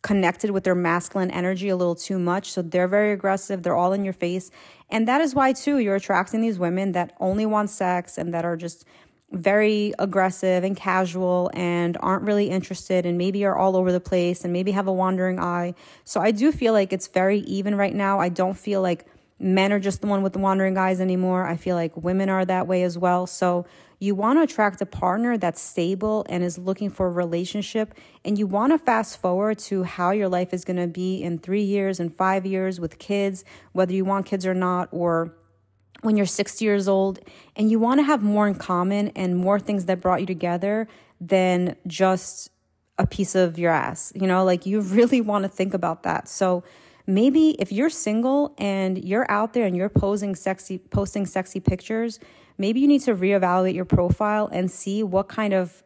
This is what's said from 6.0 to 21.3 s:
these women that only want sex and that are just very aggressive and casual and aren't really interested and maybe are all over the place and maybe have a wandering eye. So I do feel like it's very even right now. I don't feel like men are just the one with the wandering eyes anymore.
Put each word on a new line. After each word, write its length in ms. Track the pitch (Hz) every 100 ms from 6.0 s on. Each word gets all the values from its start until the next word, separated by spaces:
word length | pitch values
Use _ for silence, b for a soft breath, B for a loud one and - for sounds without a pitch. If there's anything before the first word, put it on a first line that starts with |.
| - 185 190 220
these 160 | 226 190
women 360 | 175 180 196
that 200 | 180 165 -
only 260 | 190 196 214
want 240 | 208 208
sex 480 | - 185 180 175 -
and 160 | 170
that 100 | 170
are 140 | 170 170
just 280 | 170 - - b b b _
very 640 | 185 170 202 214 214 208 -
aggressive 640 | 202 190 190 185 190 180
and 120 | 190 190
casual 760 | 196 185 185 175 180 180 180
and 420 | - 175 175 170 170
aren't 240 | - 190
really 260 | 208 208 202
interested 560 | 190 185 185 - 185 175
and 140 | 175
maybe 260 | 180 196 196
are 100 | -
all 200 | 190 185
over 160 | 185
the 80 | 180
place 440 | 180 185 175 175
and 80 | 180
maybe 200 | 175 190
have 160 | 196 196
a 60 |
wandering 460 | 185 185 190 185 185
eye. 360 | 175 175 175 180 B B
So 160 | - -
I 120 | 196
do 200 | 208 277
feel 220 | 302 233
like 180 | 220 190
it's 160 | 190 -
very 320 | 190 190 202
even 340 | - 196 202 202
right 180 | 202
now. 260 | 202 196 196
I 100 | 180
don't 280 | 175 185 190
feel 240 | - 196
like 240 | 185 175 - b b _
men 320 | 190 190 190
are 80 | 202
just 220 | 196 190
the 60 | 208
one 160 | 196
with 100 | 196
the 60 | 196
wandering 360 | 196 190 190 190
eyes 240 | 185 185
anymore. 460 | 185 185 185